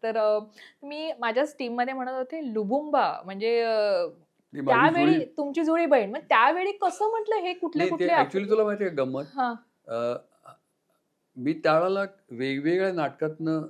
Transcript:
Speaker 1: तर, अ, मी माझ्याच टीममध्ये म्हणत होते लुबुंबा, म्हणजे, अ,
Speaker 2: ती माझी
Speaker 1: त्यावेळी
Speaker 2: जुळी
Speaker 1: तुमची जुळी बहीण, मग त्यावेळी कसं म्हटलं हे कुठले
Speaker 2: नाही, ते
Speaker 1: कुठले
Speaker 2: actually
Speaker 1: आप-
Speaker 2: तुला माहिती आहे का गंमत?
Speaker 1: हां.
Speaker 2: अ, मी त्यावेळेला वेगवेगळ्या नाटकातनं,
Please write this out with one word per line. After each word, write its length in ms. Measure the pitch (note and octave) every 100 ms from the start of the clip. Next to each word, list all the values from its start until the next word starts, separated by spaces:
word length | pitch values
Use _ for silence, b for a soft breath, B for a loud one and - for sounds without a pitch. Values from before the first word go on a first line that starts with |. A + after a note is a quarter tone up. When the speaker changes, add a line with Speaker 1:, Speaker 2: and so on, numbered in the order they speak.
Speaker 1:
तर, 140 | A3+ A3
अ, 220 | G#3+ G#3+ G#3+ B B _
मी 300 | C#4+ D4 D#4+ B3+
माझ्याच 360 | A#3 A3+ D4+ -
टीममध्ये 360 | B3 A#3+ B3
म्हणत 160 | C4 B3+
होते 440 | C4 C4 D#4+ C#4+
लुबुंबा, 680 | G#3+ G3+ C4+ D4+ D4 F#3 -
म्हणजे, 360 | F3 G3 A3 A#3
अ, 460 | A3+ A3 G#3 F#3 E3+ - _ _ _
Speaker 2:
ती 60 | -
माझी 60 | C#3
Speaker 1:
त्यावेळी 480 | A#3+ C#4+ E4+ -
Speaker 2:
जुळी 100 | E4
Speaker 1:
तुमची 400 | - - C#4+ C#4
जुळी 220 | D#4 E4 E4
बहीण, 240 | D4 G3
मग 100 | B3+ -
त्यावेळी 440 | A#3 B3 E4 F#4+
कसं 380 | G4+ F#4+ - G#4+
म्हटलं 240 | A4+ G#4+
हे 200 | A4 F4+
कुठले 240 | F4+ E4 D4+
Speaker 2:
नाही, 80 | F4+
ते 40 |
Speaker 1:
कुठले 220 | E4+ F#3
Speaker 2:
actually 300 | - C4 F#3+
Speaker 1:
आप- 80 | G3
Speaker 2:
तुला 140 | A3
माहिती 200 | G#3+ G3+
आहे 120 | G3 D3+
का 80 |
गंमत? 200 | C3 C3 D3
Speaker 1:
हां. 200 | C4+ B3 A#3 _ _ -
Speaker 2:
अ, 280 | A#2 A#2+ A#2+ - _ - - _ _ _ _ _ _ _ B2+
मी 160 | B2+
त्यावेळेला 520 | D#3 E3 D#3 F3+ G3 G3 - _
वेगवेगळ्या 640 | A#2+ C3 C3+ D3 F3+ F#3+
नाटकातनं, 680 | F3+ C#3+ - D#3 D#3 D#3+ D#3+